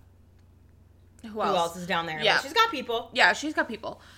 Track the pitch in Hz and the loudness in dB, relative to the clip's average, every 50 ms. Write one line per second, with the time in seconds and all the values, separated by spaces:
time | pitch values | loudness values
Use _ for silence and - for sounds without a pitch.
0 | - - _ _ - _ _ - - - _ _ - - - - - _ _ _ | -20 -20 _ _ -20 _ _ -20 -20 -20 _ _ -20 -20 -20 -20 -20 _ _ _
1 | _ - - - - 226 208 220 196 170 156 180 170 170 170 185 180 170 190 170 | _ -20 -20 -20 -18 -12 -6 -2 -2 0 2 2 0 0 -2 -8 -6 -2 -2 -2
2 | 170 165 156 156 156 196 175 143 - 277 330 453 453 453 320 269 247 - 233 226 | -2 -4 -4 0 2 4 4 4 2 0 2 2 2 2 0 -4 -6 -4 -4 -6
3 | - - - 254 226 180 208 - - 302 302 339 302 - 226 - - - - - | -6 -4 2 4 6 6 4 2 -2 -4 -2 -2 -4 -4 -6 -8 -10 -12 -12 -12
4 | - - - | -16 -20 -20